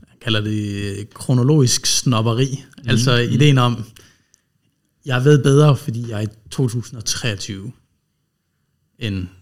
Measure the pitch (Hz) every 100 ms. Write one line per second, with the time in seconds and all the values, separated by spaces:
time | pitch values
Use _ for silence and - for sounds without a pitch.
0 | - _ - 110 104 107 104 101 101 98
1 | 101 - - 127 127 156 127 - - -
2 | - 117 110 113 135 135 - - 120 110
3 | 123 120 120 113 147 135 123 120 104 -
4 | - _ _ _ _ _ _ _ _ _
5 | - 127 131 147 135 139 151 135 - 113
6 | 117 107 107 - - - 131 123 110 123
7 | 101 - 123 104 - 98 98 - _ _
8 | _ _ _ _ _ _ _ _ _ _
9 | 113 95 90 -